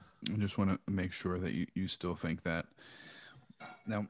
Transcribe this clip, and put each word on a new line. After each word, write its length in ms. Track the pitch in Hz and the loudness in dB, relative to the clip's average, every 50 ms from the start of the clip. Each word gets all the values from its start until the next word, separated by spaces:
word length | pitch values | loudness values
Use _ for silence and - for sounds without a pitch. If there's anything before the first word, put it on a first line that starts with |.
| - - - - - - | -20 -20 -18 -8 -4 0
I 60 | 98 | 2
just 200 | 107 101 98 - | 2 2 2 4
wanna 200 | - 98 95 95 - - | 4 4 4 4 2 2
make 240 | - 101 95 92 92 | 0 0 2 2 0
sure 280 | - - - 92 92 90 | -2 -2 0 0 0 2
that 140 | 95 80 53 | 0 0 0
you, 120 | 82 - - - | 0 0 0 -2
you 140 | 92 95 | -2 -2
still 280 | 90 - - - 87 87 | -2 -2 -2 0 -2 0
think 280 | - - 82 80 - - | 0 0 0 0 0 0
that. 220 | 87 82 82 - - - - - - - - - - - - - - - - - - - - - - - - - | 0 0 0 -2 -4 -12 -20 -20 -20 -18 -18 -18 -18 -18 -18 -18 -20 -20 -20 -20 -20 -18 -16 -14 -14 -14 -10 -4
Now, 180 | 110 110 104 104 - | -2 0 0 0 -2